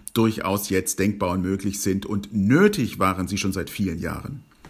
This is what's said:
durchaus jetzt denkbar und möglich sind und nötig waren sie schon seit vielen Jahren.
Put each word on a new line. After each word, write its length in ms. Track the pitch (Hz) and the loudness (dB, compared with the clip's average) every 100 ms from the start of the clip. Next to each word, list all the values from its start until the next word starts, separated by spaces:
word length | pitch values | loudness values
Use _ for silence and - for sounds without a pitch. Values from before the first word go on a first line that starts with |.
| - - | -4 2
durchaus 540 | 113 107 95 98 - | 2 2 -2 -2 0
jetzt 280 | 95 92 - | 0 0 0
denkbar 320 | 98 104 92 | 0 0 -2
und 140 | 90 | 0
möglich 360 | 90 98 101 95 | 0 -2 -2 -2
sind 280 | 101 98 98 | 0 -2 -2
und 260 | 104 - | -4 -2
nötig 640 | 110 98 143 208 208 113 - | 2 4 6 6 4 -2 0
waren 300 | 95 92 90 | 0 0 -2
sie 100 | 98 | -2
schon 160 | 101 | -2
seit 160 | 92 82 | -2 -4
vielen 300 | - 98 82 | -2 -2 -2
Jahren. 440 | 85 78 - 147 - _ - | -4 -6 -8 -12 -14 _ -20